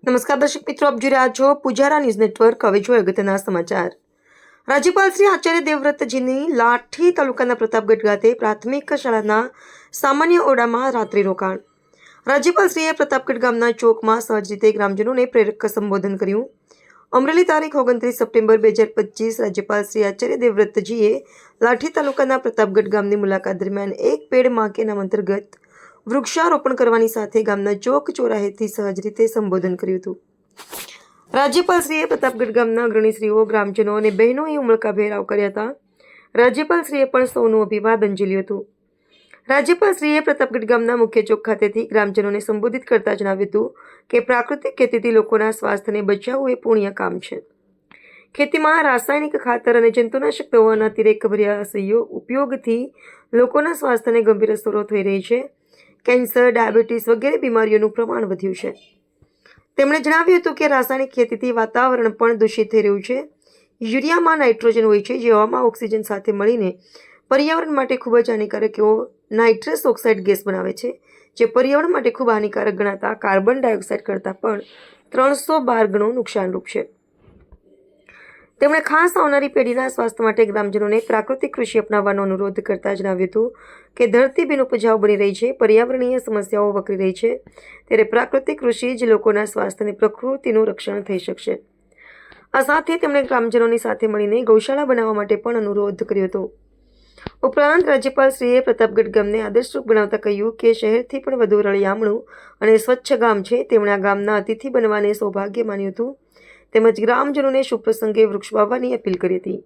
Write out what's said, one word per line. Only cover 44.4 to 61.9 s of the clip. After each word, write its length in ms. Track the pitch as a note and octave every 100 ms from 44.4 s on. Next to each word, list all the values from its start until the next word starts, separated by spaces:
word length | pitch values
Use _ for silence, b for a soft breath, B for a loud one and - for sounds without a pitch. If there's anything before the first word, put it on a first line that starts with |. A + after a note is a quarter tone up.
| A#3 - - -
ખેતીથી 340 | B3 A#3 A#3
લોકોના 400 | A3 G#3+ A3 A3
સ્વાસ્થ્યને 520 | A3 G#3+ G3+ G3+ G#3
બચાવવું 480 | G3 G3+ G3+ C4+ C4+
એ 40 |
પુણ્ય 360 | B3 A3+ A3 G3
કામ 280 | G3 F#3 F3+
છે. 240 | - - - _ _ _ _ b b b b
ખેતીમાં 500 | - C#4+ E4 D#4 D#4+
રાસાયણિક 520 | D#4 B3 A#3+ D4 D4+ C4+
ખાતર 400 | B3+ A#3+ A#3+ A#3+
અને 140 | A#3
જંતુનાશક 640 | A3+ A#3 C4 D4 - -
દવાઓના 340 | A#3+ A3 A3 A3
અતિરેકભર્યા 760 | G#3+ A3 G#3+ A3 G#3 G3+ G#3
સહયો-, 440 | G3+ G#3 G3 A3+ -
ઉપયોગથી 840 | - - B3+ C#4 C4 B3+ A3+ C4 B B B B
લોકોના 400 | A#3 B3 D4 D4+
સ્વાસ્થ્યને 500 | E4 C#4 A#3 A#3 A#3
ગંભીર 300 | G#3+ G3+ G#3+
અસરો 300 | G#3+ G#3+ G#3
થઈ 200 | G#3 G#3+
રહી 200 | G3 G3
છે. 280 | F#3 A#3 - _ b b b b -
કેન્સર, 440 | B3 B3 B3+ B3
ડાયાબિટીસ 580 | A#3+ A3 G#3+ A3+ A#3 A3+
વગેરે 280 | A#3 C4+ D#4
બીમારીઓનું 540 | C4 A3+ A3 G#3+ G#3+
પ્રમાણ 340 | G#3+ A3+ A#3+
વધ્યું 300 | G#3 F#3+ G3
છે. 160 | F3+ G3 - _ _ _ _ _ _ b b b -
તેમણે 240 | C#4 D4+
જણાવ્યું 400 | D4 D#4+ E4+ F4+
હતું 140 | F4
કે 140 | D4 D4+
રાસાયણિક 420 | C#4 B3+ C4 C4+
ખેતીથી 420 | B3+ A#3 A3+ B3+
વાતાવરણ 580 | A#3 A3 A#3+ B3+